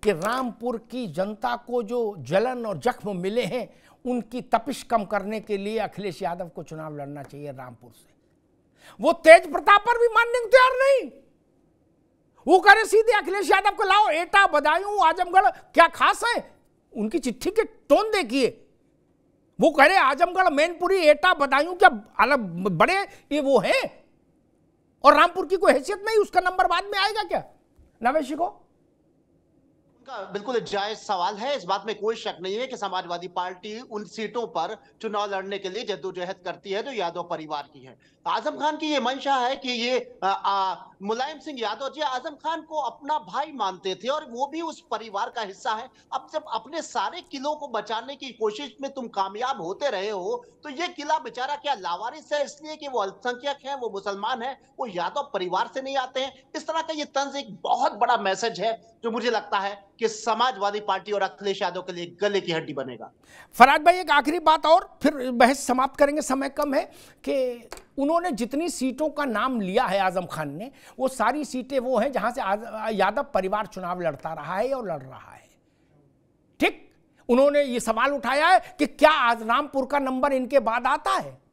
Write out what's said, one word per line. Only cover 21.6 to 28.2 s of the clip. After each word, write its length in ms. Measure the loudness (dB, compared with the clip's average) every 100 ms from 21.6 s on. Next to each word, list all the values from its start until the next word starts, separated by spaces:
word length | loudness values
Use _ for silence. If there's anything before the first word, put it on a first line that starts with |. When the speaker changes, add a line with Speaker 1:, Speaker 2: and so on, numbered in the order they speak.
| 0
Speaker 1:
क्या 140 | 4 2 2 -12 -2
अलग 180 | 2 2 -2 -4 -2
बड़े 340 | 4 4 4 -2 -10 _
ये 80 | -2
वो 180 | 4 2
हैं? 460 | 4 0 0 -10 _ _ _ _ _ _ _ _ _ _
और 100 | 6
रामपुर 320 | 8 6 2 -2
की 100 | 2
कोई 160 | 4
हैसियत 300 | 4 2 -6 0
नहीं, 120 | 0
उसका 220 | 2 2
नंबर 260 | 0 2 2
बाद 180 | 2
में 140 | -2 0
आएगा 240 | 0 0
क्या? 220 | -4 -4 -6 _ _ _ -20 _
नावेद 220 | 0 0